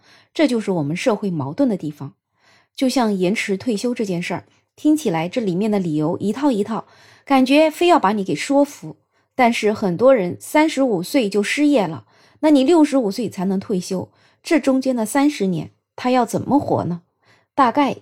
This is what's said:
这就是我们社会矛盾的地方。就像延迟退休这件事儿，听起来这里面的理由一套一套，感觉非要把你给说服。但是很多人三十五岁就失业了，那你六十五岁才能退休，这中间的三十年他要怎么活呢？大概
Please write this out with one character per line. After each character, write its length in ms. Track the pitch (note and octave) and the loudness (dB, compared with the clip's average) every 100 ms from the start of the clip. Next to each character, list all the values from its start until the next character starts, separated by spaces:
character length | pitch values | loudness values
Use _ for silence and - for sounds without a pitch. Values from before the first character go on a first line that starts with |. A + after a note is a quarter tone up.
| _ _ _ | _ _ _
这 140 | - D4 | 0 0
就 140 | A#3+ | 0
是 100 | G3+ | -2
我 120 | F3+ | -2
们 140 | C#3+ F3 | -2 -2
社 200 | - G#3 | -2 -2
会 120 | G3+ | -2
矛 240 | E3 C3 | -4 -6
盾 160 | D#3+ C#4 | -2 -2
的 80 | F#3+ | -2
地 140 | D3+ | -6
方。 240 | - C#3 - _ _ _ _ _ - | -10 -14 -16 _ _ _ _ _ -4
就 120 | C4 | -2
像 240 | C4+ A3+ | 0 0
延 220 | G3 F3+ | 0 0
迟 220 | A3 - F#3+ | -2 -4 -4
退 200 | - G3+ | -4 -4
休 160 | B3 | -4
这 120 | B3 | -4
件 180 | G#3 E3+ | -4 -4
事 120 | F3 | -6
儿， 100 | E3+ - _ _ _ | -8 -10 _ _ _
听 200 | D4+ D4+ | 0 0
起 140 | A3+ | 0
来 180 | E3 E3+ | -2 -2
这 120 | B3+ | -4
里 160 | G#3+ F3 | -2 -2
面 120 | A3 | 0
的 120 | G#3 | 0
理 160 | F3 D3+ | 0 0
由 200 | D#3 - | -2 -2
一 140 | G3 | -4
套 200 | A#3 D4 | -2 0
一 100 | G#3 | 0
套， 220 | G#3 G#3+ - _ _ _ | -2 -6 -10 _ _ _
感 200 | - C4+ | 0 2
觉 240 | B3+ C#4+ D#4+ | 4 4 4
非 200 | D4+ F4 | 2 2
要 100 | D#4+ | 4
把 140 | F#3+ | 2
你 100 | G#3+ | 0
给 100 | F#3+ | -4
说 320 | D3+ - C#4 | -4 0 2
服。 340 | C#4+ - D#3 - _ _ _ - | 2 -2 -16 -18 _ _ _ 0
但 160 | A#3+ | 2
是 200 | A#3 G#3+ | 2 -2
很 240 | G#3+ G3 E3 | 0 -2 2
多 180 | B3 | 4
人 220 | C4 F3 - | 4 0 -6
三 300 | - D4+ D#4 | -2 0 2
十 160 | C#4+ | 0
五 180 | C4+ F#3+ | 0 -2
岁 260 | F#3 C#4+ G#3 | -2 0 0
就 140 | G3+ | -2
失 240 | G#3 - D4 | -2 0 2
业 220 | C#4 F3+ | 2 0
了， 160 | D#3+ - _ _ _ | -4 -14 _ _ _
那 100 | D#4 | 4
你 120 | D4 | 4
六 220 | C4 E4+ | 6 4
十 140 | D4 C4+ | 4 2
五 120 | G#3+ | 0
岁 180 | G3+ G#3+ | -4 -6
才 160 | - | -4
能 140 | F#3 F#3+ | -2 -2
退 220 | - F#3+ | -2 -4
休， 320 | - F#3 - _ _ _ | -4 -8 -8 _ _ _
这 160 | - D#4+ | -2 0
中 200 | C#4 C4 | 2 0
间 140 | C4 | 0
的 100 | B3 | -2
三 240 | G#3+ C#4+ D4 | -2 2 2
十 200 | D4 G3 | 2 -2
年 240 | E3 D#3+ _ _ - | -2 -6 _ _ -6
他 160 | B3+ | 0
要 120 | B3+ | 0
怎 160 | A#3 - | 0 -2
么 160 | - C#4 | 0 0
活 280 | - C3 | 0 -2
呢？ 180 | D#3+ E3+ - _ _ _ _ | -2 -8 -12 _ _ _ _
大 200 | - B3+ | 0 2
概 240 | B3+ C4+ - | 2 0 -2